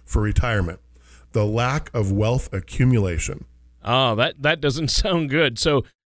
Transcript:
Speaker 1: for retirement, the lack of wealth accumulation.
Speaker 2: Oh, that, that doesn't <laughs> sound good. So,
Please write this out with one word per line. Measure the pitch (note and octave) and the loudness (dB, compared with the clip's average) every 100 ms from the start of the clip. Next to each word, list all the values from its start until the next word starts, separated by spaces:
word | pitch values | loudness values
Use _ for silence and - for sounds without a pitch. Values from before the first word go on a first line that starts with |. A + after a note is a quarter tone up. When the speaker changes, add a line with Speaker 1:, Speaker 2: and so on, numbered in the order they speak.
Speaker 1:
for | - A2 | -2 0
retirement, | G#2 F#2+ B2 G#2 E2+ F2+ _ - - - - | 2 0 2 0 -2 -6 _ -20 -20 -20 -4
the | A2+ | -2
lack | G#2 A2+ B2 D3+ - | 0 0 0 -2 -4
of | A#2+ G2 | -2 0
wealth | G2 G#2+ B2 - | 2 0 0 -4
accumulation. | F#2+ - - B2+ A#2 F#2+ D#2+ - - - _ _ _ | -8 -6 2 4 4 2 -2 -4 -8 -14 _ _ _
Speaker 2:
Oh, | - B2+ B2+ | -2 0 2
that, | A2 D3+ - | 0 -2 -2
that | D3 D#3+ | -2 0
doesn't | C#3+ D3 D3 | -2 -2 -2
<laughs> | - | 0
sound | G#3+ F3 D3 | 0 0 0
good. | D3+ C#3+ A2+ | 0 0 0
So, | E3 C#3 - _ | 0 0 -2 _